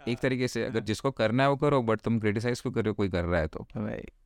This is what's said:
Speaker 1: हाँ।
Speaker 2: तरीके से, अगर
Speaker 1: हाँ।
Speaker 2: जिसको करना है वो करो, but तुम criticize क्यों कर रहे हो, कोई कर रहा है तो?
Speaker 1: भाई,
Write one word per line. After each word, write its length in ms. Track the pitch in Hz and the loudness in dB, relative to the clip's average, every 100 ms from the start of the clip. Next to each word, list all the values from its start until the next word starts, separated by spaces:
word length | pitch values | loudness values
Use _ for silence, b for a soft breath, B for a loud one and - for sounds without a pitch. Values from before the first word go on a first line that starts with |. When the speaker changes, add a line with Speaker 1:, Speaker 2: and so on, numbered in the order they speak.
Speaker 1:
हाँ। 140 | 127 120 | -4 -2
Speaker 2:
तरीके 320 | 135 127 123 | 0 0 -2
से, 160 | 117 | -2
अगर 160 | 113 110 | -2 -2
Speaker 1:
हाँ। 60 | 104 | -2
Speaker 2:
जिसको 260 | 104 139 | -2 -2
करना 320 | - 110 120 | 0 2 4
है 60 | 139 | 2
वो 60 | 139 | 2
करो, 240 | 147 143 | 2 2
but 220 | 113 110 | 2 0
तुम 180 | - 117 | 0 0
criticize 420 | 107 104 120 123 | 2 0 -2 -2
क्यों 120 | 131 | -2
कर 100 | 117 | -2
रहे 60 | 104 | -2
हो, 40 | |
कोई 160 | 101 98 | 0 0
कर 140 | 87 | 0
रहा 180 | 85 87 | 2 0
है 60 | 80 | 0
तो? 120 | - | -6
Speaker 1:
भाई, 420 | - - 107 - - - | -12 -8 -8 -8 -12 -18